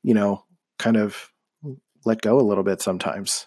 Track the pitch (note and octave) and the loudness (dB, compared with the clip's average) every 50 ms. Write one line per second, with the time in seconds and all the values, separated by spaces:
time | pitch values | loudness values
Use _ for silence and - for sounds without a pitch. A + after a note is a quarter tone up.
0 | - - A2+ G#2+ G2+ G2+ G2+ - _ _ _ _ _ _ _ - - A2+ A2+ A2 | 0 2 2 2 2 0 -2 -4 _ _ _ _ _ _ _ -4 -2 0 2 2
1 | G#2 G2+ F#2 - - - _ _ _ _ _ _ D3+ C#3+ C3 - _ _ _ _ | 0 -2 -4 -8 -16 -20 _ _ _ _ _ _ -16 -16 -16 -16 _ _ _ _
2 | - A#2 A2 A2 - - A#2 C#3 B2+ G#2 G2+ F#2+ F#2+ G2 F#2+ - - G2+ F#2 F2+ | -2 -2 -2 0 2 2 4 4 4 4 2 2 0 0 -2 -2 -2 -4 -4 -4
3 | - - C2 G2 G2+ - - - - | -4 -6 -6 -6 -6 -6 -6 -8 -8